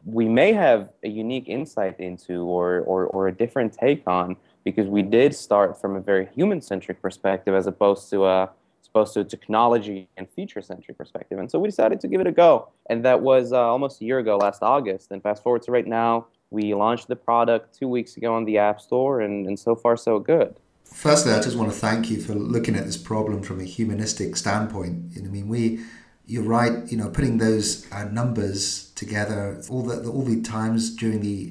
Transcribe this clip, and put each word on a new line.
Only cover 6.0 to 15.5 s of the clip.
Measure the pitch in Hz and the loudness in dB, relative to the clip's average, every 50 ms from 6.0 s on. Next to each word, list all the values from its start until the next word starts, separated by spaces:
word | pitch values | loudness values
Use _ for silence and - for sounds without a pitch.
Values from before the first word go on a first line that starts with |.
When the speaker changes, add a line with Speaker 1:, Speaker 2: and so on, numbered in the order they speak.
Speaker 1:
very | 92 - 98 95 95 - - | -2 0 0 0 0 -2 -2
human-centric | 131 175 214 196 165 - - 98 92 - - 92 - - | 0 0 0 0 -2 -4 -6 -8 -6 -6 -8 -8 -6 -8
perspective | 95 - - - 98 98 95 - 101 95 | -8 -6 -4 -2 -2 -2 -2 0 0 0
as | 95 92 | 2 0
opposed | 98 90 - 104 101 98 98 - - | 0 0 2 2 2 2 2 -2 -4
to | 101 98 95 | 0 2 4
a, | 95 92 95 95 95 - _ _ _ _ _ | 4 4 4 2 -2 -4 _ _ _ _ _
as | _ _ | _ _
opposed | - 110 107 - - | 2 2 2 2 0
to | 107 | -4
a | 98 | -4
technology | 98 - - _ - 107 110 120 120 120 117 101 104 101 95 92 - _ | -4 -6 -12 _ -2 2 4 4 4 4 2 0 -4 -10 -10 -12 -14 _
and | - 92 - | -16 -16 -14
feature-centric | _ - 196 202 - 104 95 - 92 90 - - - | _ -10 -10 -10 -10 -12 -12 -12 -14 -16 -16 -16 -16
perspective. | - - - - - - - 92 95 | -16 -16 -14 -14 -14 -10 -8 -8 -8
And | 95 - | -6 -4
so | - 160 | -2 -2
we | 190 214 | -2 -2
decided | 196 - - - 233 202 | 0 2 2 2 2 0
to | - - | -2 -2
give | - 185 185 | -2 0 0
it | |
a | 180 156 | 2 4
go. | - 175 165 143 113 - - _ _ - - | 6 8 8 6 6 2 -4 _ _ -6 -4
And | 113 117 117 | -2 0 2
that | 127 127 - | 4 4 4
was, | 113 135 131 131 123 113 127 | 4 4 4 4 4 2 2
uh, | 123 | 2
almost | 120 117 120 131 139 135 - - | 2 2 2 0 -2 -4 -6 -8
a | 113 | -6
year | 113 131 131 | -2 -2 0
ago, | 113 110 104 101 | 0 2 2 2
last | 101 101 98 - 104 | 2 0 0 0 2
August. | 113 131 139 - 101 95 95 - - 98 | 2 2 2 2 0 -4 -6 -8 -12 -12
And | 101 - | -6 -4
fast | 104 104 110 - | -4 -4 -2 0
forward | 123 | 0